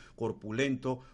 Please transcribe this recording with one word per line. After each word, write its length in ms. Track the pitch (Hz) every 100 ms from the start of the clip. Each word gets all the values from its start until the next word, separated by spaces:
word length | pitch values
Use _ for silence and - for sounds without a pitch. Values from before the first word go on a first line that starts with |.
| - -
corpulento, 840 | 113 98 107 110 139 131 131 127 -